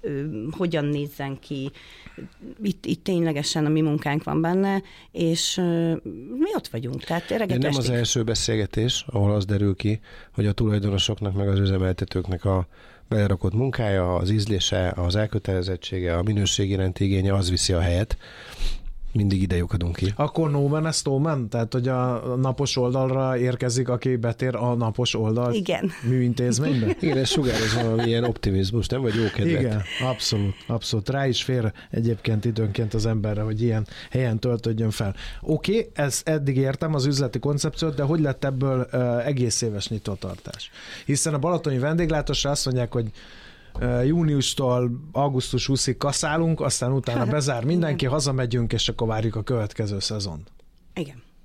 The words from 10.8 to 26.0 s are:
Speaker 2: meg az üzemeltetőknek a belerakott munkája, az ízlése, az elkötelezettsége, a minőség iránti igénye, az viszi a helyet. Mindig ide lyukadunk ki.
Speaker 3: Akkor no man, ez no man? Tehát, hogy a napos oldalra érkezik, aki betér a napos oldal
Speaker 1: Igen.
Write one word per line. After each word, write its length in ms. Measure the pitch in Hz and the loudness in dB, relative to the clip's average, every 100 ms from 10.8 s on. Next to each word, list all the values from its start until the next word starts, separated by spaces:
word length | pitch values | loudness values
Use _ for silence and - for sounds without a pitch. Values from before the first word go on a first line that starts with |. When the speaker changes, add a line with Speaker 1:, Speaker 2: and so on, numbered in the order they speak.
| 101 98 - 104 104 95 | 2 0 0 0 -2 0
Speaker 2:
meg 120 | 98 | 2
az 120 | 98 | 4
üzemeltetőknek 880 | 98 95 92 90 95 92 92 90 101 | 4 4 2 0 -2 -2 -2 -2 2
a 220 | 95 87 - - - - | 0 0 -8 -20 -20 -2
belerakott 460 | 110 101 95 98 | 2 2 2 2
munkája, 600 | 101 131 123 110 98 90 90 | 2 0 0 2 2 2 2
az 140 | 90 | 2
ízlése, 640 | 107 101 98 87 95 90 - | 2 2 0 0 0 0 0
az 200 | 87 101 | 0 0
elkötelezettsége, 1000 | 107 107 - 92 90 90 - 95 90 85 | 0 -2 -2 -2 -2 -4 -4 -2 0 0
a 60 | |
minőség 460 | 95 104 98 - 98 | 2 2 2 2 0
iránti 340 | 98 95 92 | 2 0 0
igénye, 300 | 101 95 95 | 2 2 4
az 160 | 98 90 | 2 2
viszi 240 | 90 - | 0 2
a 60 | 90 | 2
helyet. 380 | 87 87 110 - - - - - - - - - - | 4 2 0 -4 -6 -20 -18 -2 0 0 -6 -8 -4
Mindig 280 | 107 101 95 | 0 2 2
ide 140 | 92 90 | 2 0
lyukadunk 400 | 85 92 87 85 | 0 0 -2 0
ki. 180 | 98 101 | -2 0
Speaker 3:
Akkor 360 | 151 - 160 | -2 0 0
no 160 | 143 143 | 2 2
man, 180 | 151 160 | 2 0
ez 160 | 156 | -2
no 140 | - 135 | 0 2
man? 320 | 156 147 113 | 2 0 -2
Tehát, 240 | 120 117 | -2 0
hogy 140 | 131 123 | 0 0
a 480 | 127 127 120 120 123 | 0 0 -2 -2 0
napos 400 | 131 127 135 - | 0 0 0 2
oldalra 600 | 123 131 131 131 131 127 | 2 2 2 2 0 2
érkezik, 520 | 127 123 127 120 127 | 0 0 0 0 0
aki 260 | 143 131 127 | 0 0 0
betér 400 | 117 113 127 117 | 0 -2 -2 0
a 180 | 123 120 | 0 2
napos 380 | 113 104 123 110 | 0 0 0 0
oldal 380 | 110 113 123 | 0 2 2
Speaker 1:
Igen. 380 | 117 - 175 190 - | 0 0 0 -2 -2